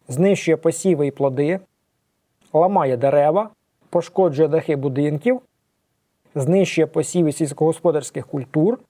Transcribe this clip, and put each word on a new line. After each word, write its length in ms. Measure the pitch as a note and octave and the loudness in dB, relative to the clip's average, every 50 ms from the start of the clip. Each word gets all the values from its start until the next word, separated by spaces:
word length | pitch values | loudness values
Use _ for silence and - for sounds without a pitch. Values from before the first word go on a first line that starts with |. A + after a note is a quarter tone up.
| _ - | _ -8
знищує 500 | B2+ C3+ F3+ G3 G3 - - E3 D#3+ D#3 | -2 0 2 2 2 0 0 0 0 0
посіви 500 | - E3 D#3+ - - F#3+ F3 C#3+ D3 C#3 | 0 -2 -2 -2 0 0 0 0 0 -2
і 40 | |
плоди, 480 | C#3 - C#3+ C3+ C3 B2+ C#3+ D3+ F3+ F#3+ F#3 _ _ _ _ _ _ _ _ _ _ _ _ _ _ _ _ _ - | -2 -2 -2 -2 0 -2 -2 -2 -2 -6 -8 _ _ _ _ _ _ _ _ _ _ _ _ _ _ _ _ _ 0
ламає 440 | D3+ E3+ F#3+ G3+ F#3 D#3 C3+ B2+ A#2 | 2 2 2 2 2 0 0 0 0
дерева, 520 | B2 C#3 C#3 D3 C#3+ D3+ D#3+ G3 A3 G#3+ _ _ _ _ _ _ _ _ | 0 2 2 4 4 2 2 0 -2 -4 _ _ _ _ _ _ _ _
пошкоджує 580 | - F3 E3 - - - F#3+ F3 C#3 C3+ D#3+ D3 | -4 -4 -4 -2 0 0 0 2 2 2 0 2
дахи 280 | D3 F3+ - - D#3 | 2 -2 -2 -2 -4
будинків, 640 | C#3 C3+ C#3+ B2+ C#3 D3 D3 D3 C#3+ - A#3+ B3+ B3 - _ _ _ _ _ _ _ _ _ _ _ _ _ _ _ _ _ - | -2 -2 -4 -2 -2 -2 -2 -2 -2 -2 -2 -2 -2 -4 _ _ _ _ _ _ _ _ _ _ _ _ _ _ _ _ _ -8
знищує 520 | D3 C3 C#3 F3 G3 F#3 D#3+ - E3 D#3+ D3+ | -4 -2 2 2 2 2 0 0 0 -2 0
посіви 440 | - D#3+ D3 - - F3+ E3+ D3+ | 0 -4 -4 -2 0 0 0 0
сільськогосподарських 960 | C#3+ - E3+ C#3 - - D#3 D#3+ D#3+ - - F3 D#3 D3+ C#3+ - - C#3 A#2+ - | 0 -2 -4 -6 -4 -2 -2 -2 0 0 0 0 0 0 -2 -8 -10 -12 -10 -8
культур, 520 | - C#3+ B2+ - - D#3 D#3 G3+ B3 - - _ | -8 -10 -8 -4 -2 0 0 0 0 -2 -6 _